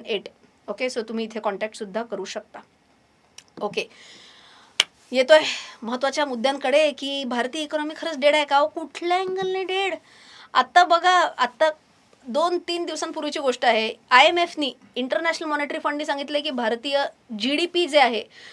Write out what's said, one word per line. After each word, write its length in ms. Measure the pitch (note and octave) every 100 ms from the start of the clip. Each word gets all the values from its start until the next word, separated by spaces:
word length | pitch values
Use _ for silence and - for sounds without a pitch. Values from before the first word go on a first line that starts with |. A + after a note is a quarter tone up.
| A3+
एट. 160 | G#3 - - _ _ -
ओके, 180 | G3+ B3+
so 160 | B3+ A3
तुम्ही 160 | A3+
इथे 160 | A3+ A3+
कॉन्टॅक्टसुद्धा 600 | G#3+ G3 G#3+ - G#3 G#3
करू 220 | A#3 F#3+
शकता. 340 | F#3+ G#3+ - - - _ _ _ _ _ _ - - -
ओके, 300 | D#3 E3+ - - - - - - - - - - - _ -
येतोय 280 | B3+ C4 D#4 - - - -
महत्त्वाच्या 440 | A3 B3+ C4+ C#4 C#4+
मुद्द्यांकडे 640 | A#3+ C4 C#4 C#4 C#4+ D4+
की 340 | C#4+ C4+ C#4
भारतीय 380 | B3+ A#3+ B3 D#4
इकॉनॉमी 320 | D4 D4+ D4+ D#4
खरंच 220 | D#4+ D4
डेड 160 | C#4+
आहे 100 | D4+
का? 120 | C#4+ C#4
अहो, 100 | D4+
कुठल्या 520 | E4+ D#4+ - F4 F4+
अँगलने 460 | F#4+ F#4+ F#4+ F#4
डेड? 300 | F4+ F#4+ G4 D#4 - - - - -
आत्ता 300 | - - F4
बघा, 440 | F4+ E4+ F4+ F4+ D#4+ -
आत्ता 320 | B3 - D#4 D#4 _ _ _ _ C4+
दोन 300 | B3 F4 F4 E4+
तीन 160 | F4
दिवसांपूर्वीची 560 | E4+ D#4 E4 D#4 D4 D#4
गोष्ट 240 | C#4 B3
आहे, 300 | B3 A3 A3 - -
आयएमएफनी, 640 | B3 D#4 F4 E4+ - C#4 - -
इंटरनॅशनल 540 | - B3+ D#4+ E4 D#4+ D#4+
मॉनिटरी 300 | D4 C#4+ D#4
फंडनी 260 | D4+ D4
सांगितलं 360 | D4+ C#4 C#4 D4
की 100 | D4
भारतीय 540 | B3+ A3+ A#3 C#4 C#4 D4 - - G#3+
जीडीपी 480 | A#3+ D4+ E4+ F4 E4
जे 140 | D4
आहे 240 | B3+ A#3 - - -